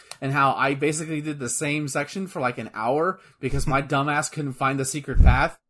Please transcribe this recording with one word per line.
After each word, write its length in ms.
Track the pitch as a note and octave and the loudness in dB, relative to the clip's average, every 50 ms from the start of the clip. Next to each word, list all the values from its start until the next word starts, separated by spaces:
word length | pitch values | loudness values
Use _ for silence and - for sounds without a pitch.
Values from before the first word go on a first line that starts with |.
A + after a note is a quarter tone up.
| - - - - | -20 -20 -14 -8
and 120 | C#3 C3+ C#3 | -6 -2 0
how 200 | D3 C#3 C3+ A#2 | 2 2 2 2
I 200 | F#2+ B2+ C#3 C#3+ | 2 0 0 0
basically 460 | C#3 D3 D#3 D3+ D#3 E3 D#3 D#3+ D3+ | 0 0 -2 -2 -2 -4 -6 -6 -6
did 180 | D3+ D#3 D3 C#3+ | -6 -6 -8 -6
the 100 | B2 A#2 | -6 -6
same 380 | - - D#3 D3 D3 D3+ D3+ C#3 | -4 -4 -2 -2 -2 -2 -4 -4
section 380 | - D3+ C#3+ - - G3 F#3+ | -4 -4 -6 -6 -6 -8 -8
for, 140 | F3+ - F3 | -8 -6 -4
like, 180 | C3 B2 A#2+ A#2+ | -4 -4 -4 -4
an 120 | A2 A2 - | -8 -10 -8
hour 460 | G#2+ A2 A#2+ C#3 D3+ E3 F#3 F#3 - - - _ - | -4 -2 0 0 0 0 -2 -2 -6 -10 -20 _ -8
because 280 | C#3 B2+ C3 C#3 - | -6 -4 -2 0 0
my 140 | - C3 C3+ C#3+ | 2 0 0 0
<laughs> 0 | |
dumbass 480 | C3 D3+ C#3 C#3 D3+ D3 D3 D3+ - - | 0 -2 -2 0 0 -2 -2 -2 -4 -6
couldn't 220 | D#3+ D3 C#3 B2+ | -6 -6 -6 -4
find 240 | - C3+ C3+ C#3 C3+ | -2 -2 -2 0 -2
the 40 | C3 | -4
secret 380 | C3 - D3+ C#3 - B2+ - - | -4 -6 -8 -6 0 6 8 8
path. 340 | B2+ B2 C3 D3 E3+ - - _ _ | 8 8 6 2 0 -2 -8 _ _